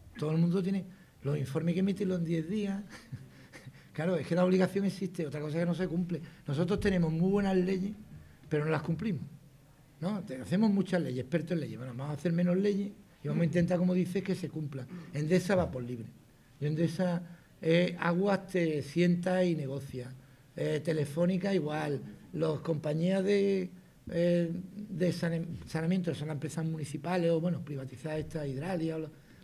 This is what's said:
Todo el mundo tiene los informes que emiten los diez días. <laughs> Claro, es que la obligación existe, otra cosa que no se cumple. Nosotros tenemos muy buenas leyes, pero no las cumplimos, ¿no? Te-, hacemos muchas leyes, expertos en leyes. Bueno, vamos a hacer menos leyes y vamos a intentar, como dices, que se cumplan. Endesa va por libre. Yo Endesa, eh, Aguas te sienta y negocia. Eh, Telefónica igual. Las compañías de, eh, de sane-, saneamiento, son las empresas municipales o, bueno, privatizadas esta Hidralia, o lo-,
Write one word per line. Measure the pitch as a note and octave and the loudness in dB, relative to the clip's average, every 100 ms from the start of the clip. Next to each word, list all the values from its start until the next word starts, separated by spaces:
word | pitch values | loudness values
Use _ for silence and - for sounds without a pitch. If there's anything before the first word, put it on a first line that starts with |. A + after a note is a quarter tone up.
| - - | -18 -6
Todo | D3+ | 0
el | D#3+ | 4
mundo | E3+ F#3 | 4 4
tiene | F#3 G3 - - - - | 2 -2 -4 -16 -20 -8
los | C#3 D3 | -4 -2
informes | C3 D#3+ E3+ | -2 0 0
que | F3 | 2
emiten | G3 F#3+ F#3+ | 2 2 0
los | F#3 | 0
diez | E3 E3 D#3+ | 0 0 0
días. | G#3+ G3+ G3 | -2 -2 -4
<laughs> | G#3 - - - - - - - - - - | -8 -16 -14 -14 -14 -20 -20 -20 -18 -20 -12
Claro, | - E3 F3 | -4 0 0
es | - | 2
que | F3 | 4
la | F3+ | 4
obligación | F#3 F#3 G3+ G3 | 4 4 2 -2
existe, | F#3 F#3 - D3+ | -2 -6 -4 -6
otra | D3 | -4
cosa | D3+ D#3+ | -4 0
que | F3 | 0
no | D#3+ | 0
se | F3+ | 0
cumple. | E3+ F3 E3 - - - | -2 -2 -4 -8 -12 -4
Nosotros | C#3+ F3 G3+ | 0 2 2
tenemos | G#3 F#3 D#3+ | 2 4 2
muy | D#3+ F#3 | 4 4
buenas | G3+ G3 F#3 | 4 4 4
leyes, | F3+ F#3+ G3+ - - - - - - | 2 0 -2 -6 -14 -18 -20 -20 -2
pero | D3+ | 0
no | D3+ | 2
las | D3+ | 0
cumplimos, | - D#3+ G#3+ C#3+ - - - - - - - - | 0 -2 -2 -2 -6 -14 -20 -20 -20 -20 -20 -8
¿no? | E3+ G#3 | -4 -4
Te-, | - C3 | -6 -10
hacemos | F#2+ F3+ A3 | -2 2 4
muchas | G3 F#3 F3+ | 4 2 0
leyes, | C#3 B2+ | 0 -4
expertos | - E3 E3 | 0 -2 0
en | F3 | -2
leyes. | B2 A2 | -4 -8
Bueno, | B2+ A#2+ | -8 -8
vamos | C#3+ | -6
a | D3 | -2
hacer | F3 | 0
menos | E3 F3 F3+ | 2 4 4
leyes | G3+ G3+ G3+ - - - | 4 2 -2 -8 -20 -10
y | D3 | -2
vamos | D#3 | 2
a | E3+ | 4
intentar, | F3 E3+ F3+ | 4 4 4
como | F3+ | 4
dices, | F3+ F3+ G3 | 4 2 -2
que | F#3+ F3+ | -2 -2
se | D3+ | -4
cumplan. | D#3 C#3+ C3+ A#2 F3+ - | -6 -6 -8 -10 -12 -8
Endesa | D3+ D3 F3+ F3+ F#3 | -4 2 2 4 2
va | D#3 | 2
por | B2+ | -2
libre. | B2 A#2+ A2+ - - - - - | -6 -8 -10 -16 -20 -20 -20 -4
Yo | D3 | -2
Endesa, | D#3 E3 - F3+ F3 - - - - | 2 0 2 0 0 -4 -16 -20 -4
eh, | D#3+ E3+ F3+ F3 | 4 4 4 0
Aguas | E3+ F3 G3+ F#3+ F#3+ | 0 2 2 2 0
te | F#3 E3 D3+ | 0 2 0
sienta | B2+ E3+ F3 F3 F#3 F#3 | -2 2 4 4 2 2
y | F3+ D#3 | 2 2
negocia. | C3+ C#3 C#3 B2+ A#2+ - - - - - | -2 -6 -8 -10 -10 -14 -20 -20 -16 -4
Eh, | D3+ D3+ | -2 0
Telefónica | D#3+ D#3 C#3+ C#3+ F3 F#3 G3 | 0 0 0 2 2 4 2
igual. | F#3+ D3+ D3+ D3+ C#3 C3+ - - | 0 0 -2 -2 -4 -6 -16 -10
Las | D#3+ D#3+ D3+ | -2 0 0
compañías | - D#3 D3+ D#3+ F3 F#3+ | -2 -2 0 0 2 2
de, | F#3+ G3+ G3 F#3+ F3+ - - - - | 2 2 4 2 -2 -8 -20 -18 -6
eh, | E3+ F3 F3 E3+ F3 - G3 G#3 | 0 4 4 2 -4 -8 -12 -8
de | D#3+ F3+ | -2 0
sane-, | E3 E3+ E3 E3 - - | 0 -2 -2 -4 -8 -6
saneamiento, | D#3+ E3 F#3+ F3 C#3 | -4 0 0 0 -4
son | D3+ | -4
las | D3+ | -4
empresas | D3+ - D#3+ | -4 -4 -4
municipales | D#3+ C#3+ D3 D#3+ F#3 E3+ | -4 -6 -6 -2 0 2
o, | E3 | 2
bueno, | F3 D#3 D3+ | 0 -4 -6
privatizadas | C#3 C3 B2 D#3 D#3 | -8 -8 -10 -6 -6
esta | D3+ D#3+ C#3+ | -6 -6 -6
Hidralia, | C3 E3+ F3+ D#3+ D#3+ | -6 -4 -2 -2 -4
o | |
lo-, | D#3 - - - | -8 -12 -20 -20